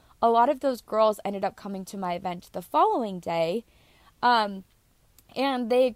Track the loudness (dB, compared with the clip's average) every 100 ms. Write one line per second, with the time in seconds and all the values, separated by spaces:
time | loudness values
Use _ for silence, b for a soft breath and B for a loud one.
0 | b b 2 4 2 2 -2 -4 -4 2
1 | 2 2 -6 -4 -6 -6 -12 -10 -10 -8
2 | -6 -6 -6 -10 -10 -14 -2 2 4 2
3 | -2 -6 -4 -2 0 -2 -6 b b b
4 | b -2 2 2 0 -6 -14 _ _ _
5 | _ _ _ -4 -2 -2 0 2 2